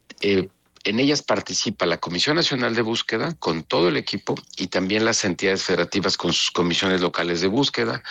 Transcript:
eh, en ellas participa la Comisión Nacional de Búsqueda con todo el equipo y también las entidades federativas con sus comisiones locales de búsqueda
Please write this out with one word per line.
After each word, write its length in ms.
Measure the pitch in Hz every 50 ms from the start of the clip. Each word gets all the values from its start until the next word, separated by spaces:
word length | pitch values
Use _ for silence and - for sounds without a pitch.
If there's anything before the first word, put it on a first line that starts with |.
| _ - - -
eh, 280 | - 202 98 95 90 - - _ _ _ _ - -
en 160 | 98 104 117
ellas 220 | 135 143 147 139 -
participa 640 | - 110 101 - - 95 - - - 101 - -
la 120 | 85 85 -
Comisión 380 | - 85 85 87 - - 151
Nacional 380 | 170 - - 143 127 123 117 113
de 80 | 113 117
Búsqueda 540 | 110 117 113 - - - 113 135 160 165 -
con 240 | - - 80 82 -
todo 260 | - - 135 170 175
el 80 | 151
equipo 400 | 131 110 - - 101 - - - - - - -
y 120 | - - 90
también 360 | - 92 92 92 104 110 110
las 200 | 117 117 - -
entidades 380 | 98 85 - 98 95 95 92 -
federativas 540 | - 92 85 87 85 - 101 87 98 -
con 160 | - - 87 82
sus 180 | - - -
comisiones 500 | - - 87 87 82 - 98 95 95 90
locales 400 | 90 87 - 92 87 87 87 82 90
de 60 | 95
búsqueda 540 | 101 131 143 - - - 117 113 127 - - -